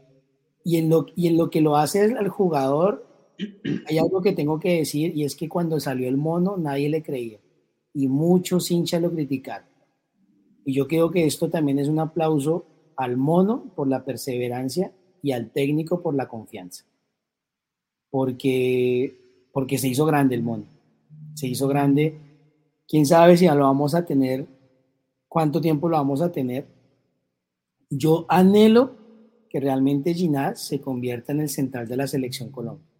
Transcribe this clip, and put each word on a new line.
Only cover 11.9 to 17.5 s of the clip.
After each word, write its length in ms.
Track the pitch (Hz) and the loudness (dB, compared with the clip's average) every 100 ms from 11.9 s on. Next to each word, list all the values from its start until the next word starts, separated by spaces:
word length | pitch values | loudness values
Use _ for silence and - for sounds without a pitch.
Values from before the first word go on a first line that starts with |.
| 156 | -2
aplauso 640 | 160 170 160 156 139 170 - _ _ - | -2 -2 0 0 0 -4 -6 _ _ -8
al 200 | 127 123 | -4 -2
mono 560 | 139 170 190 247 247 | 2 2 2 0 -6
por 140 | - 139 | -6 -2
la 160 | 127 | -2
perseverancia 880 | 131 120 - 123 123 123 131 147 196 - _ _ | -4 -8 -6 -6 -6 -6 -6 -4 -6 -8 _ _
y 100 | 139 | -6
al 180 | 123 110 | -4 -6
técnico 500 | - 139 151 160 175 | -4 -2 -2 -2 -4
por 120 | 170 | -2
la 140 | 143 120 | -4 -6
confianza. 560 | 117 107 101 92 - _ _ _ _ _ _ _ | -10 -16 -16 -16 -20 _ _ _ _ _ _ _